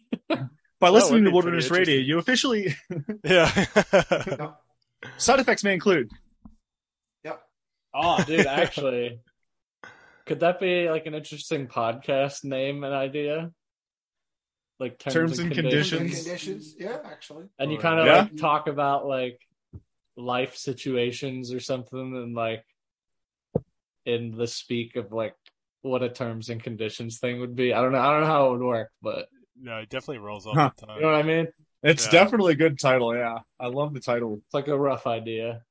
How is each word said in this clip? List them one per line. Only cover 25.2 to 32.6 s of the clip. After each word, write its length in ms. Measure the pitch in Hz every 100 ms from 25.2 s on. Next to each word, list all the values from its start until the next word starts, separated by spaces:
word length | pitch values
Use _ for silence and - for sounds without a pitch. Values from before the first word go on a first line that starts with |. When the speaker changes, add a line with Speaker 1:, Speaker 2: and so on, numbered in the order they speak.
| 110 - _ _ _ _
Speaker 1:
what 200 | 135 127
a 60 | 127
terms 400 | 123 120 113 113
and 120 | 113
conditions 560 | 123 110 110 - 117 113
thing 180 | 123 123
would 140 | 123
be. 180 | 120 123
I 80 | 113
don't 120 | 127
know. 80 | 131
I 100 | 135
don't 100 | 151
know 40 | 156
how 200 | 151 135
it 20 |
would 100 | 123 127
work, 240 | 117 107 _
but 280 | 110 104 104 _ _ _
Speaker 3:
No, 180 | 123 110
it 100 | 110
definitely 300 | 131 - 123
rolls 280 | 104 104 107
off 80 | 147
Speaker 2:
Huh. 140 | 139 -
Speaker 3:
the 100 | 107
tongue. 100 | 107
Speaker 1:
you 60 |
know 60 | 156
what 40 | 151
I 60 |
mean? 260 | 156 160 165 - _ _
Speaker 2:
It's 220 | 147 160 110
Speaker 3:
Yeah. 40 |
Speaker 2:
definitely 420 | 165 202 233 180
a 20 |
good 220 | 147